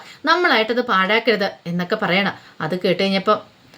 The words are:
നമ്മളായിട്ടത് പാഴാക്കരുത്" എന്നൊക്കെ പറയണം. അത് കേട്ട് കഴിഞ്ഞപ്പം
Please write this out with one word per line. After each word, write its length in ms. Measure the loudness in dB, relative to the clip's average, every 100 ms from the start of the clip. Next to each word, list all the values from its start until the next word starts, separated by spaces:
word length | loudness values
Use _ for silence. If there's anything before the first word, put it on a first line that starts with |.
| -4 -6 0
നമ്മളായിട്ടത് 560 | 2 4 2 2 -2
പാഴാക്കരുത്" 680 | 0 0 2 2 2 0 -2 -6 -6
എന്നൊക്കെ 280 | -6 -2 -2
പറയണം. 380 | 0 0 0 -6 -18 -10
അത് 180 | -6 -2
കേട്ട് 220 | 0 0
കഴിഞ്ഞപ്പം 360 | 0 0 2 0 -2 _ -20